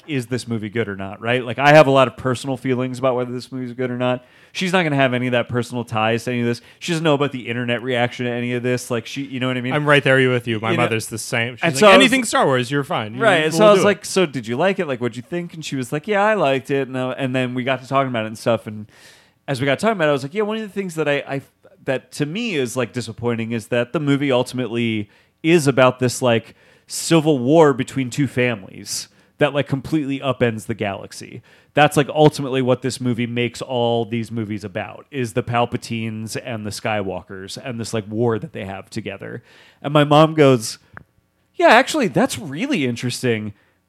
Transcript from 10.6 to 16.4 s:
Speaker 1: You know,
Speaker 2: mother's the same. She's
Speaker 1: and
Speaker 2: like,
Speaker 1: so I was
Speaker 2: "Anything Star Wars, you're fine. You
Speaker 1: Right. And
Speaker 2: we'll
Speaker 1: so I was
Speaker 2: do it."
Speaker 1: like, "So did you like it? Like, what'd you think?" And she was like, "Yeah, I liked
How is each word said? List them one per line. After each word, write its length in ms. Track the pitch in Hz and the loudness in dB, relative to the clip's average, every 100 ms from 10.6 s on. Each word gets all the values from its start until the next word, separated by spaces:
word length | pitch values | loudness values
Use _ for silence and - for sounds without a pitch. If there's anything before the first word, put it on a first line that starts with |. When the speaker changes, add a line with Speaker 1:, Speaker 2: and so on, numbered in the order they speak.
| 110 | 0
Speaker 1:
You 60 | 117 | 0
know, 60 | |
Speaker 2:
mother's 240 | 120 113 - | 0 -2 -4
the 100 | 110 | -10
same. 380 | - 120 117 120 | -6 -4 -4 -2
She's 80 | |
Speaker 1:
and 100 | 170 | -4
Speaker 2:
like, 60 | 135 | 4
Speaker 1:
so 80 | 208 | 8
I 40 | |
was 40 | 254 | 8
Speaker 2:
"Anything 220 | 262 262 226 | 6 4 0
Star 200 | 277 180 | 2 2
Wars, 240 | 127 120 | 2 0
you're 140 | 143 | -2
fine. 320 | 135 156 107 120 | -2 -4 -4 0
You 60 | |
Speaker 1:
Right. 220 | 214 170 156 | 4 4 2
And 80 | |
Speaker 2:
we'll 60 | 170 | 6
Speaker 1:
so 80 | 214 | 6
I 20 | |
was 80 | 196 | 8
Speaker 2:
do 40 | |
it." 20 | 196 | 4
Speaker 1:
like, 180 | 196 - | 2 -2
"So 200 | 190 165 | 0 0
did 200 | 131 110 | -2 -4
you 120 | 123 | 0
like 200 | 185 190 | 0 0
it? 100 | 160 | -4
Like, 100 | 120 | -2
what'd 160 | 120 117 | -4 -4
you 80 | |
think?" 300 | - 175 170 | -8 -8 -8
And 100 | 165 | -12
she 140 | - 135 | -8 -6
was 160 | 123 | -4
like, 120 | 147 214 | -6 -2
"Yeah, 160 | 196 | 0
I 120 | 208 | 2
liked 360 | 214 | 2